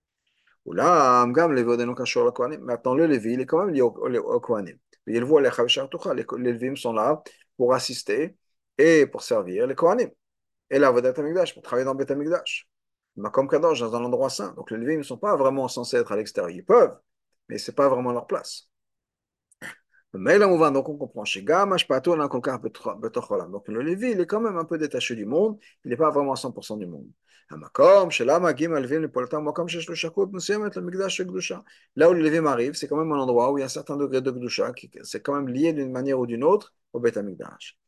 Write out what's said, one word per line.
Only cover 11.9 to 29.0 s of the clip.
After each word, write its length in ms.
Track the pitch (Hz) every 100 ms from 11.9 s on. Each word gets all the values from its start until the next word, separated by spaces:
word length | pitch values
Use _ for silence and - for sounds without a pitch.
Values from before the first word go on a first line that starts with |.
Beth 160 | 135 135
Hamikdash. 560 | 143 151 170 - - - _ _ _ _ -
Makom 300 | 104 - 139
Kadosh, 340 | 147 165 135
dans 140 | 117
un 100 | 120
endroit 260 | 120 127 131
saint. 240 | - 202
Donc 160 | - -
les 80 | 113
Levim 180 | 120 156
ne 60 |
sont 160 | 139 120
pas 180 | 208 165
vraiment 320 | 135 139 127
censés 300 | - 120 120
être 140 | -
à 40 | 104
l'extérieur. 320 | 107 - 87
Ils 160 | 87
peuvent, 320 | - 233 180 - _ _ _ _ -
mais 80 | 110
c'est 160 | -
pas 160 | - 139
vraiment 220 | 127 127
leur 140 | 120 -
place. 440 | 196 - - - _ _ _ _ _ _ _ _ _ - - _ _ _
Mais 240 | 95 131 202
là, 80 | 202
on 120 | 170
va, 120 | 156
donc 200 | 135 135
on 60 | 147
comprend. 260 | 131 113
Chez 180 | 101 95
Gam, 300 | 101 175 202
Ashpato, 420 | 180 - 131 175
on 60 | 160
a 40 |
encore 220 | 143 127 131
un 60 | 123
peu 100 | 110
trop, 260 | - 117 98
peu 120 | 113
trop 280 | 120 - 101
là. 100 | 85
Donc 200 | 98 -
le 120 | 110
Lévi, 300 | 147 190 247
il 100 | 202
est 60 | 165
quand 140 | 208
même 180 | 226 175
un 60 |
peu 120 | 160 165
détaché 380 | 151 127 -
du 100 | 117
monde. 340 | 101 151 220 214 _ _
Il 60 | 131
n'est 60 | 123
pas 140 | 160
vraiment 240 | 143 139
à 20 | 127
cent 160 | 131
pour 120 | 104
cent 120 | - 107
du 100 | 90
monde. 220 | 76 50 _ _ _ -
Amakom, 600 | 76 - - 160 196 180
chez 140 | -
Lama, 300 | 120 165 175
Gim, 180 | 131 165
Alvin, 280 | 151 123 156